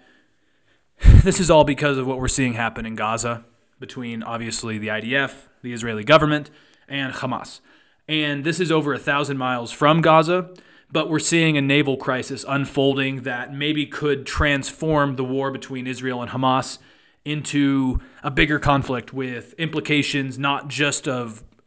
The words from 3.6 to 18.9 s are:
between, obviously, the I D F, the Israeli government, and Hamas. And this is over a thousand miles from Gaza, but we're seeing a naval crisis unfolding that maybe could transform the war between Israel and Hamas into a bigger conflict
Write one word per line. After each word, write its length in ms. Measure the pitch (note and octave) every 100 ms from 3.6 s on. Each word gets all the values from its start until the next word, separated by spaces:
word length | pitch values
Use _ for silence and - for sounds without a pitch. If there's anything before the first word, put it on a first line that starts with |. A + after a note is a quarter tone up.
| _ -
between, 420 | A#2 C3 A#2+ A2+
obviously, 560 | A2 A#2 A#2 A2+ A2+ G#2+
the 140 | G#2+
I 80 | G#2+
D 160 | A2+ C3+
F, 320 | C3+ - - _
the 100 | B2
Israeli 320 | A#2+ A#2+ G#2+
government, 480 | G#2+ D3+ D3+ D3+ C#3+ - _ _ -
and 240 | C#3 C3+
Hamas. 480 | - B2+ A#2+ - - _ _ _ _ -
And 380 | D#3 D3+ C#3+
this 160 | D3+ E3
is 100 | E3
over 240 | D#3+ D3
a 60 | B2
thousand 380 | D3+ C#3+ C#3+ C3+
miles 340 | B2+ B2 A2+
from 300 | - D3 D#3+
Gaza, 480 | D#3+ D#3+ D#3+ F3+ F3+ - - _ _
but 180 | D#3 D#3+
we're 100 | D#3
seeing 360 | - E3 D#3+ D3
a 60 |
naval 340 | C#3 C#3+ C#3 C3
crisis 480 | - B2+ - C3 -
unfolding 720 | C#3 C3+ C#3+ C#3 C3+ C3+ C3+
that 320 | B2+ B2 B2+
maybe 320 | C#3 D3 D3+ C#3+
could 400 | - D3 C3 -
transform 880 | - D3+ C#3 B2+ - D#3+ D3+ C#3+ C3
the 80 |
war 280 | C3 C3+ C3+
between 360 | C3 - C3 B2+
Israel 340 | A#2+ B2+ B2
and 100 | A#2+
Hamas 460 | C3 C3 C3 - - _ _ _ _
into 800 | D3 D3+ - D3 C#3 C3+ C3 A#2+ - -
a 80 | C#3+
bigger 260 | C3+ D#3 D3+
conflict 560 | D3+ C#3 B2+